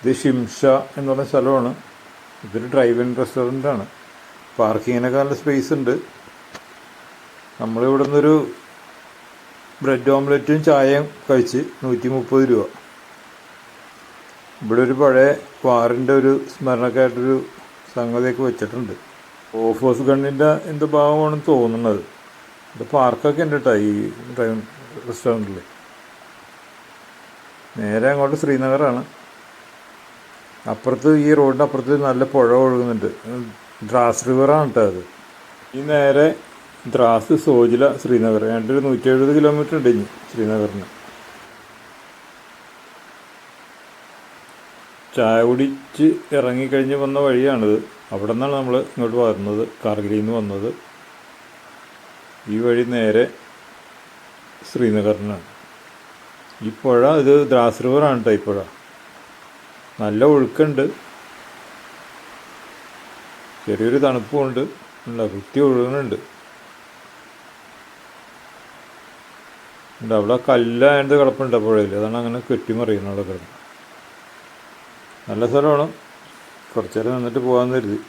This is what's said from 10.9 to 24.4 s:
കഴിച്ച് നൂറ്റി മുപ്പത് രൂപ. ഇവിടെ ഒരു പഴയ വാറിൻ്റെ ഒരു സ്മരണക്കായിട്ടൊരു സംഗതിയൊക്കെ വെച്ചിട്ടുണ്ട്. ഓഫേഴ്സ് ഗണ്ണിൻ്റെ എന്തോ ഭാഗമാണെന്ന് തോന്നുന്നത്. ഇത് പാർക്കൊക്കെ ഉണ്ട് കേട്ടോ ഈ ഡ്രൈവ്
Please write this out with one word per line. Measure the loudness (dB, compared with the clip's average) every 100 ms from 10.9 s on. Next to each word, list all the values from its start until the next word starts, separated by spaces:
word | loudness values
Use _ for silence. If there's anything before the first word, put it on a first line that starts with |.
| 2 -2 -10 0
കഴിച്ച് | 2 2 -2 -6 -8
നൂറ്റി | -4 -4 -2
മുപ്പത് | -4 0 2 4
രൂപ. | 2 0 -10 -20 -20 -20 -20 -20 -20 -20 -20 -20 -20 -20 -20 -20 -20 -20 -20 -20 -14
ഇവിടെ | -2 0 2
ഒരു | 4
പഴയ | 4 6 4 2 -6 -6 0
വാറിൻ്റെ | 2 2 0 2 2
ഒരു | 4 0 -2
സ്മരണക്കായിട്ടൊരു | -8 -4 -2 -2 0 0 0 -2 -2 -4 -18 -20 -20 -12
സംഗതിയൊക്കെ | -8 -4 -2 -2 -2 -4
വെച്ചിട്ടുണ്ട്. | -4 -8 -8 -10 -12 -18 -20 -20 -20 -12 -2
ഓഫേഴ്സ് | -2 0 0 2 2
ഗണ്ണിൻ്റെ | 0 0 2 2 2 -4
എന്തോ | -4 0 2
ഭാഗമാണെന്ന് | 2 2 0 -2 0
തോന്നുന്നത്. | 2 2 0 -2 -2 -6 -20 -20 -20 -20 -20 -20
ഇത് | -16 -2
പാർക്കൊക്കെ | 2 2 2 -2 0 -2
ഉണ്ട് | 0
കേട്ടോ | 2 2 0
ഈ | -2 -6 -10 -14
ഡ്രൈവ് | -6